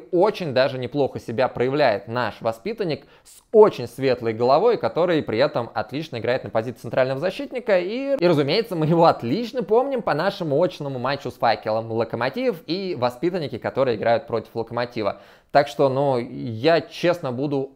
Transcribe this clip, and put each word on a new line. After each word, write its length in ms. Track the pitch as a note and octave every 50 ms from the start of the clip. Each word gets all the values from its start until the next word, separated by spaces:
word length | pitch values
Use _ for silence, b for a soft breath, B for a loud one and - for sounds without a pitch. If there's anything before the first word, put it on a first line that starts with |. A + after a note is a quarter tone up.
| - - -
очень 420 | E3+ F3+ A3 G#3 - F#3 D#3 B2
даже 240 | B2+ B2+ C#3 B2+ B2+
неплохо 400 | B2+ A#2 - C#3+ C3+ B2+ - A#2+
себя 300 | - - A#2 A2 B2+ A#2+
проявляет. 600 | - - B2 B2+ C3+ D3+ D3 B2 G#2 G2 - -
Наш 320 | A2+ B2 B2 G#2+ G2 -
воспитанник 640 | - A2+ A2+ - _ G3 A3+ - G#3 E3+ C#3+ - - b b b b
с 200 | - - - _ _ -
очень 340 | A3 G#3+ G3 - - B2
светлой 460 | A#2 - - C3 C3+ B2 - A#2 A2+ A2
головой, 460 | A2 A#2+ B2 C3+ D#3 G3 A#3+ A3+ -
который 440 | - A2+ - D3+ E3+ F3+ E3+ D3+ G#2+
при 160 | - A2 A2
этом 320 | C3+ D3+ - C3+ A#2 A2+ -
отлично 440 | A2+ G#2 - - C#3 E3 - - A#2
играет 260 | G#2 A#2 B2 B2+ -
на 60 | B2
позиции 300 | - A2+ A2+ B2+ B2 -
центрального 400 | - B2 A#2+ C3+ C3 C3 C3 C3
защитника. 580 | D3+ F#3+ F#3+ - C#4+ C4 C#4 B3+ - - G3+ F3+
И, 380 | F3 F#3 A3 B3+ C#4 C#4 C#4 C4
и, 80 | -
разумеется, 500 | F3 E3+ C#3+ D3 C3 D#3 G#3+ A3+ - -
мы 100 | D#3+ D#3
его 180 | D3+ F3 E3 E3+
отлично 580 | D#3+ C3 - - A#2 C3 G#3 B3 G#3+ - B3+ G#3
помним 380 | - G#3+ A#3 C4 C#4 C#4 B3
по 140 | - - D3+
нашему 460 | D3 E3 G3+ G3 - F3+ D#3 C3+ D3 F3+
очному 360 | F#3 F3+ - D3+ C#3+ C3+ B2
матчу 320 | A#2+ C3 C#3+ C#3 - B2+
с 40 | A#2
«Факелом» 560 | - - A#2+ A2 G#2+ - A2+ G#2+ A2+ A2+ A2+
Локомотив 720 | A2+ A2+ A2+ - - A#2 A#2 C3+ - A#3 C4 B3+ G#3 D#3+ -
и 300 | - D#3+ F#3+ G3 F#3 E3+ C3+
воспитанники, 600 | B2 B2 B2 - - F3 F3 F#3+ D#3 C3 A#2+ G#2
которые 380 | - G#2+ - B2 C3+ B2+ A#2
играют 300 | G#2 - A2+ A#2 A2+ -
против 280 | - A#2+ A2+ G#2+ - -
Локомотива. 640 | A#2 A2+ - A#2+ A#2 B2 A#2+ - A2 G#2+ G2 F#2+ B B B B B B B -
Так 160 | C#3+ D3 -
что, 200 | - - D3 C3+
ну, 300 | B2+ C3 C#3+ C#3+ C3 A#2+
я 640 | A#2+ B2+ B2+ C#3+ C#3+ B2+ A2 A2 A#2 D#3+ E3+ D#3+
честно 500 | - - - - - E3+ E3 - - C3
буду 420 | B2 B2 C#3 D3+ C#3+ C#3 C3 C3 -